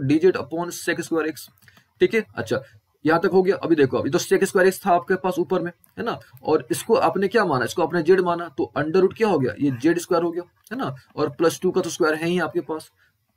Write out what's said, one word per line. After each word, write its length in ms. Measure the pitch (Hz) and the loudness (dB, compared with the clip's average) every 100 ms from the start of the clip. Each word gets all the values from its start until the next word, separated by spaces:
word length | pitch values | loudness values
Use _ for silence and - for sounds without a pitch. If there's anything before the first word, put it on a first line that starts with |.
| 135 | 2
dz 280 | 151 185 - | 4 4 2
upon 380 | 135 165 175 - | -4 -8 -8 -6
sec 240 | - 165 | -6 -6
square 280 | 165 165 156 | -4 -2 -2
x, 160 | 160 - _ _ _ _ _ | -6 -16 _ _ _ _ _
ठीक 120 | 180 | 0
है? 120 | 226 208 - | 2 -4 -8
अच्छा, 260 | - 117 - _ _ _ 147 | -4 -4 -6 _ _ _ 0
यहाँ 140 | 165 | 2
तक 80 | 180 | 4
हो 80 | 180 | 4
गया। 120 | 185 190 | 4 0
अभी 200 | - 160 | 2 4
देखो, 220 | 131 127 | 4 2
अभी 120 | 135 | 0
तो 100 | 170 | -2
sec 240 | - 190 | 0 0
square 240 | 190 196 185 | 2 2 2
x 180 | 190 196 | 2 0
था 60 | |
आपके 240 | 175 175 185 | 0 0 -2
पास 220 | 185 180 | -2 -2
ऊपर 220 | 180 185 | -2 -2
में, 100 | 170 - _ - | -4 -10 _ -10
है 80 | 233 | -8
ना, 140 | 175 - - | -8 -12 -12
और 240 | - 156 - | -2 -2 0
इसको 240 | 175 - 214 - | -6 0 2 2
आपने 200 | 190 196 | 0 0
क्या 180 | 226 190 | 0 0
माना, 200 | 131 113 | 0 -2
इसको 180 | - | -2
आपने 200 | 156 175 | -2 0
जेड 180 | 156 185 | 4 4
माना, 260 | 180 170 170 - | 4 -2 -6 -6
तो 140 | - 135 | -4 -4
under 260 | 151 175 | 0 2
root 140 | 185 185 | 2 2
क्या 100 | 220 | 0
हो 120 | 165 | 2
गया, 140 | 127 - | 0 -2
ये 120 | 143 123 | -2 0
जेड 180 | 143 170 | 0 0
स्क्वायर 240 | - 175 | 0 0
हो 80 | 170 | 0
गया, 120 | 165 175 _ _ | -4 -10 _ _
है 60 | 233 | -8
ना, 180 | 233 135 - - | -8 -8 -12 -6
और 140 | 151 | -4
प्लस 300 | 139 165 160 | 0 0 2
टू 100 | 185 | 0
का 100 | 180 | 0
तो 80 | 170 | -2
स्क्वायर 260 | - 160 156 | 0 0 0
है 120 | 165 | -2
ही 120 | 180 | -2
आपके 220 | 160 175 | -2 -4
पास, 300 | - 156 - _ _ _ _ | -6 -8 -10 _ _ _ _